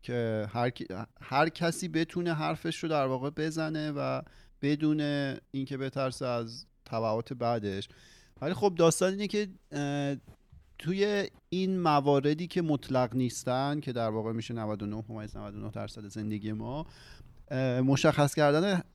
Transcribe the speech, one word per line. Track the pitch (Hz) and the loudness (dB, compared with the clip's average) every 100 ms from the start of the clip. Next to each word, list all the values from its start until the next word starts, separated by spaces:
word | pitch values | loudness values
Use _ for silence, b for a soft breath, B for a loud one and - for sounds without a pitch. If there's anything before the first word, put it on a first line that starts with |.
که | - 120 117 110 104 | -4 -2 0 0 -2
هر | 110 120 | 0 -2
کی-، | - - 92 113 _ | -2 -8 -8 -10 _
هر | - 131 160 | -2 2 2
کسی | - 170 170 180 | 2 -2 -2 -2
بتونه | 160 165 175 175 | -2 -2 -2 -2
حرفش | 156 156 160 165 160 | -2 -2 -2 -4 -4
رو | 165 | -2
در | 151 135 | 0 2
واقع | 131 135 | 0 -4
بزنه | 151 156 156 156 156 151 | -4 -4 -2 -2 -2 -4
و | 143 135 131 - b b _ | -2 -2 -4 -6 b b _
بدون | 143 147 151 151 147 143 139 131 _ | 0 2 2 2 2 0 -2 -4 _
اینکه | 135 135 139 | -6 -6 -4
بترسه | 135 139 131 127 131 | -4 -2 -2 -2 -2
از | 120 117 123 - _ | -2 -4 -10 -18 _
تبعات | - 113 113 110 117 | -6 -2 0 0 -2
بعدش. | 127 120 117 104 95 - B B B B - | -2 0 0 0 -4 -6 B B B B -8
ولی | - | -6
خب | 185 202 170 | 2 2 6
داستان | 165 156 185 | 6 6 2
اینه | 196 208 | 2 -2
که، | 208 208 185 _ | 0 -2 -6 _
اه، | 147 143 143 139 139 - - _ - - - | -4 -2 0 -2 -2 -8 -20 _ -20 -20 -10
توی | 156 196 202 208 196 - _ | -4 2 2 2 -2 -8 _
این | 180 185 185 | -2 0 2
مواردی | 170 147 139 143 143 151 170 | 4 4 6 4 4 0 -2
که | - | -2
مطلق | 165 143 - 131 123 | 2 0 2 2 2
نیستن، | 120 127 - - 127 139 147 | 2 0 -2 -2 0 0 -2
که | 139 | -4
در | 123 113 | -2 0
واقع | 110 110 | 0 -2
می‌شه | 113 110 | -4 -4
نود | 117 110 104 | -6 -4 -4
و | 104 | -4
نه | 107 107 | -6 -8
ممیز | 110 107 107 | -10 -10 -10
نود | 104 | -10
و | 104 | -10
نه | 107 | -8
درصد | 107 107 113 101 | -8 -10 -10 -12
زندگی | 104 107 107 107 | -6 -4 -4 -4
ما، | 107 110 135 160 B B B B - - | -6 -6 -8 -8 B B B B -20 -6
اه، | 131 131 123 | -2 0 2
مشخص | 131 135 160 151 147 | 4 6 6 6 2
کردن | - 147 147 190 185 - | 6 6 6 4 2 -2